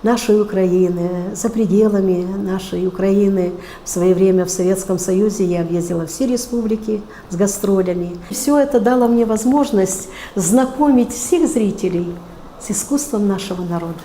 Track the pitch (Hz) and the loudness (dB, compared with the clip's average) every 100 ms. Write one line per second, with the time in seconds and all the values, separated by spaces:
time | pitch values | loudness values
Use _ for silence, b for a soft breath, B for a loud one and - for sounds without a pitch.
0 | 214 233 - 208 208 190 185 180 185 175 | 2 0 2 2 2 0 2 4 2 0
1 | 175 180 180 208 226 226 208 196 214 202 | -2 -4 -6 -4 -4 0 2 4 4 2
2 | 190 180 180 196 196 190 - 175 185 185 | 2 0 -2 -4 -4 -4 -4 -4 -4 0
3 | 190 196 196 196 180 - B B - 180 | 2 4 4 2 -2 -4 B B -8 0
4 | 180 180 190 185 175 - 185 190 - 185 | 2 4 4 4 0 0 0 0 -2 -4
5 | 180 185 214 196 180 175 170 175 170 170 | 0 2 2 0 0 0 0 -2 -2 -4
6 | 160 - 262 240 - 240 220 220 220 214 | -4 -2 -2 0 -2 -4 -2 -2 -2 -4
7 | - B B 175 202 - 202 196 180 175 | -6 B B -2 0 0 0 0 0 -2
8 | 175 175 - - - 294 277 254 208 247 | -4 -8 -10 -4 2 2 4 2 2 2
9 | 240 233 226 220 233 285 285 208 185 - | 4 2 2 2 2 2 2 2 0 -2
10 | - B B 208 170 240 262 269 294 254 | -10 B B -4 2 2 2 2 4 4
11 | 240 - - 349 311 247 208 - 185 175 | 2 -4 0 2 2 2 0 0 -2 -2
12 | 175 175 - - - - - 208 - 285 | -4 -8 -16 -18 -20 -18 -8 -6 -2 -4
13 | - 214 202 190 - 180 180 170 165 165 | -2 0 0 0 -4 -6 -4 -4 -4 -10